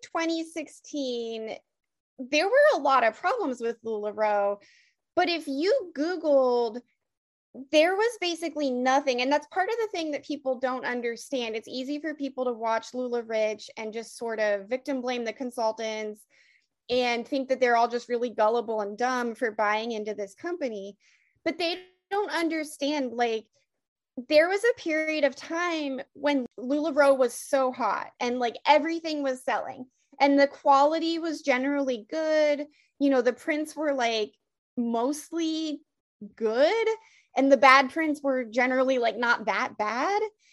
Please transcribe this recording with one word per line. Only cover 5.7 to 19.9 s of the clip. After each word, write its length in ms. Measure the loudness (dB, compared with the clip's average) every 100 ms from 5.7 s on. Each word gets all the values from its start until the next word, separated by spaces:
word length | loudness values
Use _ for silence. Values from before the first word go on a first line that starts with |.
| 0 -2 -4
Googled, 840 | -4 -2 2 4 4 2 0 -4 -14 _ _ _ _ _ _ -20 0
there 240 | 4 4 2
was 220 | 0 -2
basically 500 | -6 -4 -6 -4 -2
nothing. 500 | 0 2 2 2 0
And 100 | 0
that's 160 | 0 -2
part 220 | -4 -2
of 60 | -2
the 120 | -4
thing 200 | -4 -4
that 140 | -6 -6
people 340 | -6 -4 -4
don't 260 | -4 -4 -4
understand. 680 | -4 -6 -8 -8 -6 -4 -8
It's 120 | -8
easy 320 | -10 -8 -6
for 140 | -8
people 320 | -8 -8 -4 -4
to 80 |
watch 380 | -2 -2 -2 -4
LuLaRich 760 | -8 -4 -4 -4 -2 -2 -4 -10 -12
and 160 | -10
just 240 | -10 -12 -10
sort 220 | -8 -2
of 300 | 0 -2 -4
victim 320 | -6 -4 -4
blame 240 | -4 -4 -6
the 80 |
consultants 880 | -6 -8 -2 -2 -2 -6 -6 -8 -10 _ _ _ _ _ _ -4
and 380 | 0 0 -2 -2
think 220 | -4 -2
that 100 | 2
they're 160 | 4 4
all 120 | 4
just 220 | 0 -4
really 200 | -4 -2
gullible 520 | 2 2 2 -2 -4
and 160 | -4 -2
dumb 380 | -2 0 -2 -2
for 160 | -4
buying 400 | 0 0 0 -2